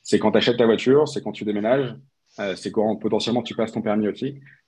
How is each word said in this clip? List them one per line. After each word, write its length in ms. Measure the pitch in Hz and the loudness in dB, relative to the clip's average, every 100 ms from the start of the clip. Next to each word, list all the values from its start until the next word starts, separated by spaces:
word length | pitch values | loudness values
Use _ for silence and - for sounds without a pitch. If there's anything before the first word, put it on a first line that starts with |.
C'est 200 | - 104 | 0 0
quand 100 | 107 | 4
t'achètes 280 | 104 101 120 | 2 2 4
ta 80 | 117 | 4
voiture, 420 | 110 - 139 147 | 4 4 4 4
c'est 120 | - | -2
quand 120 | 110 | -10
tu 120 | 92 | -8
déménages, 520 | 107 104 107 131 127 110 _ _ _ - | -4 -2 0 0 0 -8 _ _ _ -8
euh, 160 | 101 | -6
c'est 160 | 90 101 | -6 -4
quand 240 | 95 107 104 | 0 0 0
potentiellement 460 | 110 107 - 120 | -2 -2 0 -2
tu 140 | 117 110 | -4 -4
passes 160 | 113 | -4
ton 100 | 117 | -4
permis 240 | 107 107 104 | -2 0 0
aussi. 340 | - 135 139 - _ | -2 -8 -8 -20 _